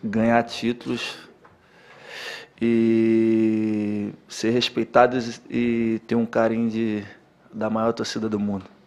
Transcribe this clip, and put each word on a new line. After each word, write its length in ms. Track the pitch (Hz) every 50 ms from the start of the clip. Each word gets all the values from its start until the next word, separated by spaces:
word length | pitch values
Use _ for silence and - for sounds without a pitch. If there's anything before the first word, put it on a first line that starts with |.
| -
ganhar 400 | 110 101 113 110 117 117 120 117
títulos 720 | 120 - - - 113 123 120 - 131 123 117 - - - - - - - _ - - _ _ _ _ _ - - - - - - - - - - - - - - - _ -
e 1500 | 117 117 117 113 113 113 113 113 113 113 113 113 113 113 113 110 110 110 110 110 110 110 107 107 104 104 107 104 101 104 - - _
ser 220 | _ - - - 110
respeitado 680 | 117 123 120 - - 120 113 - - 127 123 123 127 131 117 117 117 - - -
e 520 | - 120 120 120 117 117 117 113 113 110 -
ter 100 | - 117
um 100 | 117 117
carinho 440 | 113 - 113 113 113 113 113 117 113
de, 360 | 107 113 113 110 107 104 101 98 - - _ _ _ _ _ - -
da 160 | 110 107 107
maior 240 | 110 110 110 117 113
torcida 340 | - 104 - - 113 110
do 120 | 110 107 104
mundo. 260 | 101 104 101 98 95 - - - _